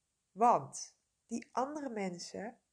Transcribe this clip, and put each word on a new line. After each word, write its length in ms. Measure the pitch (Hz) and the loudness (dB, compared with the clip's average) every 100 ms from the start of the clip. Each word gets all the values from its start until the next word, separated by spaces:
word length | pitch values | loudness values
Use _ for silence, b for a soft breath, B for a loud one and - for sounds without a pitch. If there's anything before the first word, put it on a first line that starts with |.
| _ _ _ | _ _ _
Want 680 | 185 240 185 135 - - _ _ _ _ | 2 6 6 2 -8 -14 _ _ _ _
die 220 | 233 - | -8 -4
andere 360 | - 269 302 277 | -2 -2 -2 -6
mensen 720 | 214 190 175 - 190 208 - _ | -4 -4 -4 -10 -10 -10 -12 _